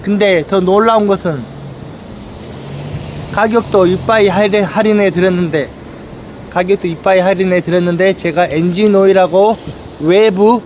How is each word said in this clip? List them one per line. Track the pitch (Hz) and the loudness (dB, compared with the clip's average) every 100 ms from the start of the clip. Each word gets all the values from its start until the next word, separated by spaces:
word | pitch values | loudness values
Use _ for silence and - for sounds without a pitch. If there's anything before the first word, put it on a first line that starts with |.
근데 | - 202 202 180 147 | -2 0 2 2 2
더 | 196 | 0
놀라운 | 180 196 226 226 208 | 2 2 4 2 2
것은 | 196 180 143 110 - - - - - - - - - - - - 139 - - - - - | 0 -2 -6 -10 -14 -16 -16 -16 -16 -18 -18 -16 -16 -16 -14 -14 -12 -10 -10 -10 -12 -6
가격도 | - 220 233 - 202 180 | -2 0 0 0 2 2
이빠이 | 185 - 220 202 | 0 0 2 2
할인-, | 180 208 208 | 2 2 2
할인해 | 185 196 214 208 196 | 0 0 2 2 2
드렸는데, | 170 185 180 175 151 123 - - - - - - - - | 2 0 0 0 -2 -4 -10 -18 -18 -18 -18 -18 -18 -6
가격도 | 175 185 196 180 | -2 0 0 -2
이빠이 | 165 - 190 | -4 0 2
할인해 | 180 185 190 180 | 2 0 0 0
드렸는데 | 160 180 175 170 190 190 | 0 0 0 2 0 0
제가 | 175 151 175 | -4 -2 0
엔진 | 147 175 175 214 196 | 0 -2 2 2 4
오일하고 | 196 190 180 180 208 220 - - - - | 4 4 4 4 2 0 -6 -16 -16 -6
외부 | 156 185 220 185 214 240 | 2 4 4 4 2 2